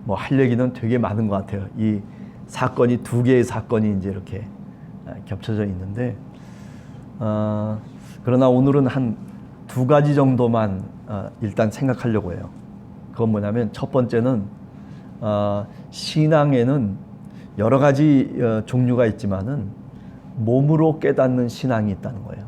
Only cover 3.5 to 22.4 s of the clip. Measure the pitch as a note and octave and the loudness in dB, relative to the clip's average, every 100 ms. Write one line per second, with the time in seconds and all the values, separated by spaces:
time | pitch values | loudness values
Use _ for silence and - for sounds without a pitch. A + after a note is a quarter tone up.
3.5 | A#2 - A2+ G#2+ G2 F#2+ F#2+ - G2 G#2 | -2 -2 0 2 0 -2 -6 -10 -12 -12
4.5 | - - - - - - - - F#2+ - | -14 -18 -18 -18 -18 -16 -16 -10 -8 -4
5.5 | G#2+ G#2 F#2 F#2 G#2 B2 G#2+ - - - | -2 -2 -4 -6 -4 -4 -6 -14 -20 -20
6.5 | - - - - - - - A2 G#2+ G#2+ | -18 -18 -18 -18 -18 -18 -6 -2 0 0
7.5 | G#2+ G#2+ G#2+ - - - - - B2+ C3 | -2 -2 -6 -8 -18 -18 -6 0 4 6
8.5 | B2+ C3+ C#3+ B2+ C3+ B2 G#2 - - - | 6 4 4 2 0 -2 -4 -10 -16 -18
9.5 | - - B2+ B2+ D3 D3 D3 C3+ B2 A#2+ | -18 -8 -2 4 6 6 4 4 4 4
10.5 | A#2 A2 F#2+ G2+ - - G#2 G2+ - A2 | 2 0 -2 -8 -14 -8 -8 -8 -6 -4
11.5 | G2+ A2 - C3+ A#2+ B2 G#2+ F#2 F2+ G2 | 2 0 2 -2 0 0 0 0 -8 -10
12.5 | - - - - - - - A2+ G#2+ G#2 | -14 -18 -18 -18 -18 -16 -2 2 2 0
13.5 | A2+ A2 - - C3+ A#2+ A#2 A#2+ B2 G2+ | 0 -2 -4 0 2 2 2 2 0 -2
14.5 | - - - - - - - A2 G#2 G#2 | -10 -18 -18 -18 -18 -18 -6 -2 0 0
15.5 | G2+ G2+ - - - - D#3 D#3 D#3+ D3 | -2 -6 -12 -16 -12 -4 2 4 6 6
16.5 | C3 A#2+ C#3 G#2+ G2 - - - - - | 4 4 2 0 -4 -12 -18 -18 -18 -14
17.5 | - G#2+ C3+ C#3+ C3+ D3+ C#3 - B2+ A#2+ | -2 2 4 4 6 6 6 4 0 0
18.5 | A2 G#2+ B2+ B2 B2 A#2 G2+ G2+ F#2+ G2 | 0 0 0 2 4 4 2 -2 -2 -2
19.5 | C#3+ G2 - - - - - - - A2 | -4 -6 -10 -18 -18 -18 -18 -14 -4 2
20.5 | B2+ C#3+ D#3 D#3+ D#3 C#3+ C#3 C3 B2+ A#2+ | 4 4 4 4 2 0 4 2 2 0
21.5 | A#2 C3 A#2 G#2+ F#2 B2 A2+ G2+ - | -2 -2 0 0 -2 -6 -10 -12 -12